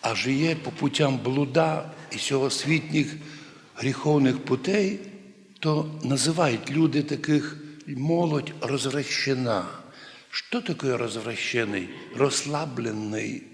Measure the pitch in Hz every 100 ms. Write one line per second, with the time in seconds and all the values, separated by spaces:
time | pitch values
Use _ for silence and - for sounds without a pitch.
0 | 117 113 127 135 160 156 127 - 143 -
1 | 147 131 110 135 139 131 160 156 - -
2 | - 110 - 135 135 - 139 160 135 151
3 | 143 - - - - - - - 131 127
4 | 151 147 135 127 - 127 185 202 196 202
5 | - - - - - - 156 151 156 -
6 | 123 135 151 160 160 117 - 143 160 139
7 | 147 160 - 147 - - - - - 135
8 | 143 170 175 151 151 - 120 139 131 143
9 | 139 - 139 127 127 104 90 - - -
10 | - - - - - 240 233 143 135 123
11 | 117 110 110 110 - 120 110 98 90 -
12 | - 113 139 139 143 147 156 123 117 107
13 | 107 107 107 123 -